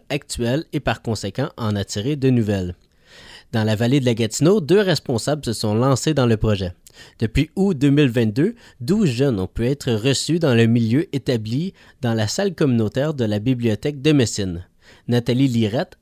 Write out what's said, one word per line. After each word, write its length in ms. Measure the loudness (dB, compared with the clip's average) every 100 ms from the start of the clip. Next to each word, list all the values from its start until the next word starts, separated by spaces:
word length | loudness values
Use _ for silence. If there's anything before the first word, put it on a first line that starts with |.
| -8
actuelle 560 | -8 -8 -6 -2 -2 -4
et 80 | -6
par 220 | -4 -4
conséquent 480 | -4 -6 -6 -6 -6 -4
en 180 | -4 -2
attirer 400 | -4 -4 -4 0
de 140 | 2
nouvelles. 440 | 2 2 -2 -4 -8 _ _ _ -20 -20 -20 -6
Dans 120 | -2
la 120 | 0 0
vallée 240 | 0 2
de 40 |
la 80 | 0
Gatineau, 480 | 0 -2 0 2 2
deux 200 | 4 2
responsables 640 | 2 0 -2 -2 -2 -4
se 100 | -4
sont 200 | -4 -2
lancés 380 | 0 2 2 0
dans 140 | 2 2
le 100 | 2
projet. 360 | 2 0 -2 -8 -18 -20 -20 -6
Depuis 320 | -2 0 -2 0
août 220 | 0 2
deux 120 | 4
mille 200 | 4 4
vingt-deux, 440 | 2 0 2 -2 -2 -14 -12
douze 280 | -2 0 2
jeunes 320 | 2 0 0
ont 60 | -4
pu 180 | -2
être 260 | -2 -2 -2
reçus 480 | -2 0 -2 -2 0
dans 160 | 2
le 120 | 4 4
milieu 400 | 4 2 0 -2
établi 580 | -4 -4 -4 -2 -4 -6 -10 -20 _
dans 100 | -4
la 160 | -2 -2
salle 260 | -2 -4
communautaire 600 | 0 2 2 0 -2 -4
de 100 | -2
la 140 | -2 -2
bibliothèque 640 | -2 0 0 -2 -4 -2
de 100 | 2
Messine. 540 | 2 2 -2 -6 -6 -10 _ _ -14 -2
Nathalie 420 | -2 0 0 2
Lirette, 500 | 2 0 -2 -6 -6